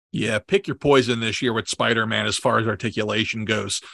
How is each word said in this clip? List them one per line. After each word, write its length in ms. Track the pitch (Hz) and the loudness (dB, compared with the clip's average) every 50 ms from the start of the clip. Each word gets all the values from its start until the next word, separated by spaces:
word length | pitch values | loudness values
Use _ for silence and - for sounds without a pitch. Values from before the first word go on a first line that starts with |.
| _ _ | _ _
Yeah, 280 | - - 107 107 110 104 | -6 -4 -2 -2 -2 -2
pick 280 | - - 190 196 196 | -2 0 -2 -2 0
your 80 | - 135 | -2 -6
poison 460 | - - 147 139 135 120 113 123 117 | -2 2 6 6 6 6 4 2 0
this 220 | 113 113 104 - 135 | -2 -2 -2 -2 -2
year 100 | 123 110 | 0 0
with 160 | 113 107 - | -2 -2 -4
Spider-Man 560 | - - 123 113 117 113 110 110 110 110 104 | -2 -2 0 2 2 2 0 0 0 0 0
as 140 | 107 101 - | 0 -2 0
far 200 | - 127 113 113 | 0 2 2 2
as 80 | 110 | 2
articulation 760 | 113 104 98 - 113 104 110 107 104 104 110 110 - - 113 110 | 0 -2 -2 -4 -4 -2 -2 -2 0 0 0 0 -2 -4 -4 -4
goes. 380 | 107 110 104 101 101 - - - - | -2 -2 -2 -2 -4 -6 -8 -8 -12